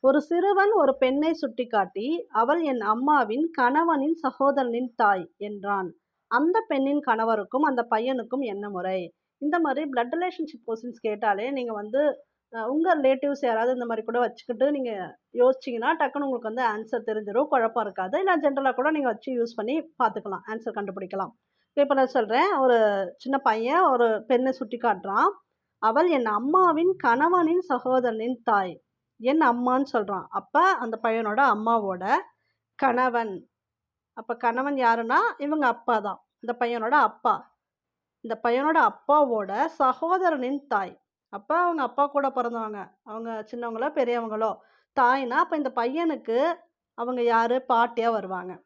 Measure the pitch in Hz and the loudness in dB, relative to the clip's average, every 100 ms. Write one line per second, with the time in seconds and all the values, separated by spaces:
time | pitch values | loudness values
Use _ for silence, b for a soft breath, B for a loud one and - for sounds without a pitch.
0 | 262 285 294 339 392 392 403 440 285 269 | 4 2 2 0 2 4 4 4 2 2
1 | 254 277 311 330 277 233 240 214 185 196 | 2 2 0 0 -4 -4 -2 0 -2 -4
2 | 240 339 - 214 233 330 320 254 202 220 | -4 -4 -4 0 2 2 0 -2 0 0
3 | 277 294 220 233 330 330 247 285 339 302 | 4 2 2 0 -2 2 2 4 2 2
4 | 285 330 269 - 269 277 254 233 254 - | 0 -2 -4 0 2 2 0 -2 -6 0
5 | 214 196 170 _ 208 208 196 202 185 - | 2 2 -2 _ -10 -8 -4 -2 -4 -8
6 | _ _ _ 233 311 415 453 277 269 285 | _ _ _ 0 2 0 0 -2 0 -2
7 | 285 220 226 220 196 262 302 254 233 220 | 0 0 0 -2 -2 0 0 0 0 -2
8 | 240 262 226 262 254 202 208 190 185 190 | 0 -4 -4 -6 -4 -6 -8 -6 -4 -4
9 | 170 _ _ _ 285 349 311 269 311 254 | -6 _ _ _ -2 0 0 -2 -2 -2
10 | 240 320 359 359 311 233 - 226 240 233 | -2 -2 -4 -6 -10 -10 -10 -8 -10 -8
11 | 220 208 214 196 240 277 247 214 208 254 | -6 -2 -2 -2 -2 -4 -6 -8 -4 0
12 | 302 - - _ _ 226 226 294 339 320 | 0 -2 -12 _ _ -8 -4 -2 0 2
13 | 262 269 285 277 262 220 240 254 233 226 | 2 2 0 -2 -2 0 0 -2 -4 -6
14 | 220 247 233 - - 226 269 294 254 208 | -2 -2 -2 -4 -10 -2 0 0 -4 -6
15 | 180 - _ 233 247 262 - 233 240 320 | -10 -12 _ 2 4 4 -4 -4 -2 0
16 | 294 285 277 247 226 226 240 208 220 240 | 0 -2 -4 -4 -6 -2 -2 -2 -6 -6
17 | 226 214 208 208 285 269 226 233 208 190 | -4 -6 -2 -2 0 2 0 -2 -4 -6
18 | 180 294 381 339 285 277 269 254 277 311 | -4 -2 2 2 2 0 0 0 0 0
19 | 262 220 - 247 233 233 214 311 311 _ | -2 -4 -6 -4 -4 -4 -4 -4 -6 _
20 | 233 208 202 185 - 220 226 208 202 190 | -2 -2 -8 -10 -8 -8 -8 -8 -8 -8
21 | 190 190 - _ _ _ _ - 285 277 | -8 -6 -8 _ _ _ _ 0 2 2
22 | 254 269 214 240 349 339 262 233 214 202 | 2 2 0 2 2 4 4 4 4 2
23 | 185 - 247 269 269 220 233 311 370 247 | -4 -8 -4 0 0 0 0 2 4 4
24 | 233 220 220 247 262 262 220 240 233 190 | 2 2 0 2 2 -2 -6 -2 -2 -2
25 | 190 202 330 415 _ _ _ _ 214 247 | -2 2 2 0 _ _ _ _ 0 2
26 | 349 294 226 208 254 311 359 311 349 370 | 2 2 0 -2 2 4 4 4 2 2
27 | 254 240 311 359 320 349 359 247 254 254 | 0 2 4 4 4 0 0 -2 2 2
28 | 247 220 226 247 - 208 185 160 _ _ | 2 -2 -4 -4 0 0 0 -8 _ _
29 | _ _ 233 302 285 240 247 254 269 240 | _ _ 0 4 4 2 2 0 0 -2
30 | 202 190 - 196 - 285 359 339 226 220 | -2 -6 -6 -10 -2 2 2 2 -2 -4
31 | 226 226 220 214 277 214 220 233 196 180 | -2 -2 -2 2 2 2 2 0 0 -4
32 | 190 294 370 _ _ _ _ - 269 240 | 0 -2 -2 _ _ _ _ -2 0 2
33 | 254 233 226 185 - _ _ _ _ _ | 0 0 -4 -8 -14 _ _ _ _ _
34 | _ - - 240 240 233 277 277 240 233 | _ -18 -10 -4 -2 -2 -4 0 0 0
35 | 226 285 453 - 285 311 269 247 - 226 | 0 0 0 -2 -4 0 0 0 -2 -2
36 | 208 185 _ _ 233 240 240 240 220 294 | -2 -10 _ _ -10 -4 -2 -2 2 2
37 | 220 - 247 202 - _ _ _ _ _ | 2 0 -2 -2 -4 _ _ _ _ _
38 | _ _ 226 220 240 240 294 320 240 - | _ _ -10 -4 -2 0 2 2 2 0
39 | - 294 285 226 190 202 320 - 262 277 | 2 4 4 0 -4 -4 -4 0 0 2
40 | 330 370 359 302 254 277 - 214 190 - | 0 0 0 0 -4 -6 -2 -4 -4 -12
41 | _ _ _ 202 _ 320 349 330 254 233 | _ _ _ -18 _ 0 0 0 -4 0
42 | 285 285 269 254 240 233 220 208 185 _ | 0 0 -2 -2 -4 -4 -8 -10 -14 _
43 | - 220 226 220 214 240 240 226 269 294 | -16 -12 -10 -10 -10 -10 -8 -4 -4 -2
44 | 240 240 226 214 220 - b b b - | -2 -2 -4 -4 -4 -4 b b b 2
45 | 240 262 254 254 359 320 269 240 233 285 | 2 2 0 0 0 -2 -4 -2 -2 -2
46 | 339 269 - 226 311 330 _ _ _ - | -2 -4 -2 0 0 -2 _ _ _ -10
47 | 240 254 240 226 233 254 247 233 233 233 | -6 -2 2 2 2 0 0 2 2 0
48 | 226 226 190 185 180 165 | 0 -2 -4 -10 -10 -16